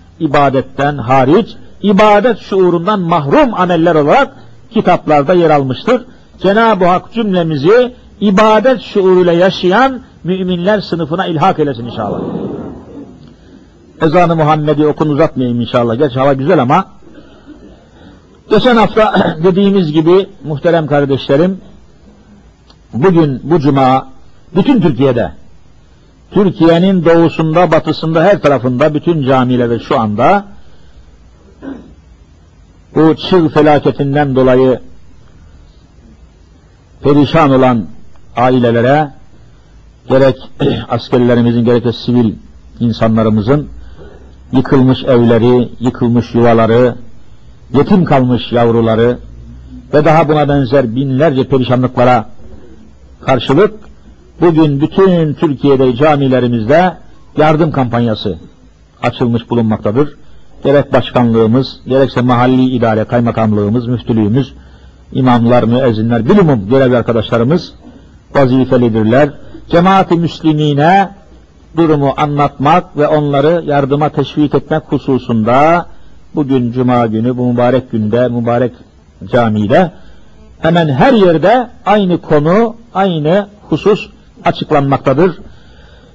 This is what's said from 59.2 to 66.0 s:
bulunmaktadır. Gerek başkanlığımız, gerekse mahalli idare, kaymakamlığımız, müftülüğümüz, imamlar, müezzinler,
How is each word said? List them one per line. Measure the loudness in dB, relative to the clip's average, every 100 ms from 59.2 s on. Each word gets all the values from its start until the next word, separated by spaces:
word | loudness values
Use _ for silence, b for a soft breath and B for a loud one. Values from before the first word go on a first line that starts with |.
| -2 -2 -2
bulunmaktadır. | -2 -2 -2 -2 -2 -2 -4 b b b -6
Gerek | 0 0 2
başkanlığımız, | -2 0 0 2 2 2 0 -2 -8 -2
gerekse | 0 0 0
mahalli | 0 2 2 2
idare, | 0 0 0 -2
kaymakamlığımız, | -2 -2 -2 0 0 0 0 -2 -2
müftülüğümüz, | -6 -2 0 0 0 -4 -10 b b b b b
imamlar, | -2 2 2 2 2
müezzinler, | 2 0 0 0